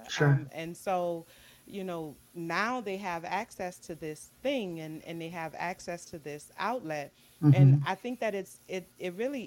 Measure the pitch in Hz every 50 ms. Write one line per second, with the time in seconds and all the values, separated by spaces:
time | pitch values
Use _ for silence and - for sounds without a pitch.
0 | 113 - - - 151 143 139 135 - 135 - 151 165 165 170 - - 208 190 180
1 | 175 175 170 165 165 - - - - - - - - - - 202 190 190 175 165
2 | 160 156 135 - - - - 175 170 165 165 180 208 226 254 254 226 202 190 190
3 | 208 190 175 165 165 - - 196 226 - - - 190 180 175 - - - 170 151
4 | 165 156 151 151 - - - - - 254 285 262 214 180 170 165 156 156 156 156
5 | - - 165 165 165 165 175 175 160 160 139 - 165 175 190 185 - - 175 170
6 | - - - 170 139 151 143 151 - - - - 190 208 240 262 208 160 156 151
7 | 143 139 - _ - - - - 156 151 139 139 139 135 135 147 143 156 190 -
8 | - 240 247 - 233 220 208 196 185 - - - - - 160 185 180 - - -
9 | - 180 175 185 226 269 285 269 -